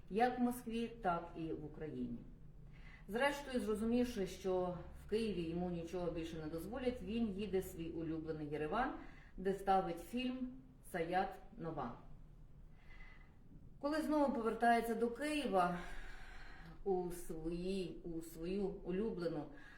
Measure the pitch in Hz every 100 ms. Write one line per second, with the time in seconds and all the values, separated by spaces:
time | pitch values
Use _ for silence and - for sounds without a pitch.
0 | - 196 247 247 240 240 226 233 226 -
1 | 185 170 165 170 160 151 151 - 156 127
2 | 123 117 - - - - - - - -
3 | - 220 285 294 269 247 208 208 226 240
4 | 240 202 185 - 190 185 180 170 - -
5 | - 214 220 175 165 175 180 170 165 180
6 | 170 165 160 160 156 165 185 269 247 -
7 | 180 233 226 190 208 185 185 165 160 165
8 | 156 160 156 151 147 151 156 214 269 -
9 | - - - - 190 185 - 190 175 170
10 | - 247 254 254 254 - - - - 180
11 | 165 185 202 - - - 165 147 120 -
12 | - - - - - - - - - -
13 | - - - - - - - - 285 311
14 | 285 302 269 233 220 208 233 233 233 214
15 | 226 - 302 302 233 190 175 175 - -
16 | - - - - - - 165 - 196 185
17 | 175 - - 160 165 175 185 190 170 -
18 | 170 165 - 165 170 196 185 - 180 185
19 | 220 175 - 151 139 - -